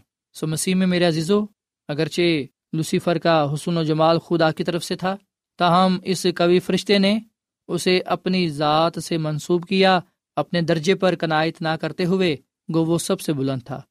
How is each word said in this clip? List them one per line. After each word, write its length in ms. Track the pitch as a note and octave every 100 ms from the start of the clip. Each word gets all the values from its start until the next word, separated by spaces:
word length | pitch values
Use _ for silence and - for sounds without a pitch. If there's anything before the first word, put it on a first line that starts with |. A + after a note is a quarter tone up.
| - _ _ -
سو 120 | D#3
مسیح 280 | D#3 - F#3
میں 120 | F#3
میرے 180 | F3+ F3
عزیزو، 340 | D#3+ D#3+ G#3 G#3+ _ _ _ -
اگرچہ 540 | D3 D#3 - F3 D#3+ B2+ _ _
لوسیفر 440 | D#3+ D#3 F3+ F3 E3
کا 180 | E3+ D#3+ D3
حسن 240 | D3 - E3+
و 60 |
جمال 360 | D#3 D#3 D#3+ E3
خدا 320 | - E3+ D#3+
کی 120 | D#3
طرف 200 | - E3+
سے 120 | - F3
تھا، 200 | F#3 G3 _ _ _ -
تاہم 380 | F3 F3 F#3 F3+
اس 220 | F#3 F#3 F#3 F3
قوی 240 | F3 F3+
فرشتے 380 | F3 F#3 - G3+
نے 200 | F#3+ A3 - _ _ _ -
اسے 300 | F3 F#3 F#3 -
اپنی 400 | F3 F#3+ F#3 E3+
ذات 540 | C#3+ D3+ D#3 E3 E3
سے 140 | - E3+
منسوب 500 | D#3 D3+ - F3 E3+
کیا۔ 320 | F#3+ F#3+ F3+ - _ _ -
اپنے 240 | D3 F3
درجے 340 | D#3+ E3 D#3 F#3+
پر 200 | F#3 F3
قناعت 460 | E3 D#3 E3 D#3+
نہ 140 | D#3+ D#3+
کرتے 240 | D#3+ D#3 F3
ہوئے، 300 | F#3+ F#3 C#3 _ _ -
گو 140 | D#3+ D#3+
وہ 120 | E3
سب 220 | - F#3+
سے 120 | -
بلند 280 | D3 C3+ C3+ -
تھا، 160 | C3 -